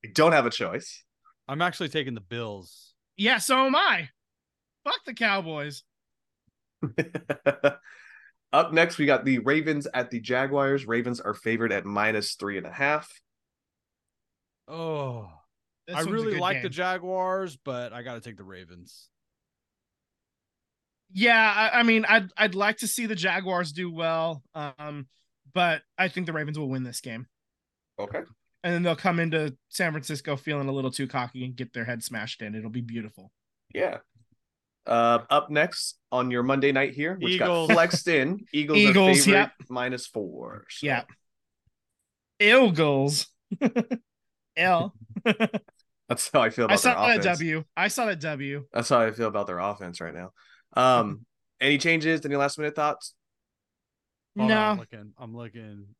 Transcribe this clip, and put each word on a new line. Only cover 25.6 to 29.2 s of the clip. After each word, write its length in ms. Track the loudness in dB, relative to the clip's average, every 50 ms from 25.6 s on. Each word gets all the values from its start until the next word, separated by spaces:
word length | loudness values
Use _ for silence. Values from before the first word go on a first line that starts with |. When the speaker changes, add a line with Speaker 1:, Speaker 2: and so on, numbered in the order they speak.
| 2 2 2 -2 _ _ _
Speaker 1:
I 120 | -2 -2 -2
think 180 | 0 -4 -6
the 60 | -4 -4
Ravens 260 | -4 -4 -6 -6 -6
will 100 | -4 -4
win 140 | -4 -4 -6
this 180 | -6 -10 -12
game. 260 | -12 -10 -12 -12 -14 _ _ _ _ _ _ _ _ _ _ _ _ _ _ -10
Speaker 2:
Okay. 220 | -10 -8 -8 -10 -10 _ -20 _ _ _ _ _ -4
Speaker 1:
And 100 | -2 -2
then 80 | 0 0
they'll 140 | 0 -2
come 240 | 0 0 0 0 2